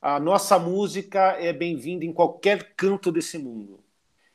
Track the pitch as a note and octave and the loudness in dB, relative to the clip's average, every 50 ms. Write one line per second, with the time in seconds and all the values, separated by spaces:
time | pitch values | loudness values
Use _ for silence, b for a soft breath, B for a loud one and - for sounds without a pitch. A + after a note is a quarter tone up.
0 | - C#3+ C#3+ C#3+ D3 E3 G3 G3+ G3+ - G3+ F3+ E3+ E3+ F#3 G3 G#3 F#3 D3+ G3 | -4 -2 -2 0 2 2 2 2 4 4 4 2 4 0 -2 -2 -2 -4 -4 -8
1 | F#3+ - - G3 F#3+ F#3+ F3+ - E3+ E3+ E3 C#3 E3+ F3 E3+ C3+ A2+ D#3 F3+ F3+ | -10 -4 0 2 2 2 2 0 -2 -4 -4 -4 -4 -6 -6 -6 -8 -8 -8 -8
2 | E3 E3 E3 F3 F3 E3 - - - G3 G#3 F#3 - - _ - F3+ G3 G3+ F#3+ | -8 -2 4 4 4 4 4 2 2 2 2 2 -2 -8 _ -2 0 0 0 0
3 | - F3+ D#3+ E3+ D#3+ - - E3 C#3 B2 A#2 A2 G#2 G2 F#2+ - _ _ _ _ | -2 -2 -2 -2 -2 -4 -6 -10 -10 -10 -10 -12 -14 -14 -18 -20 _ _ _ _
4 | _ _ _ _ _ _ _ | _ _ _ _ _ _ _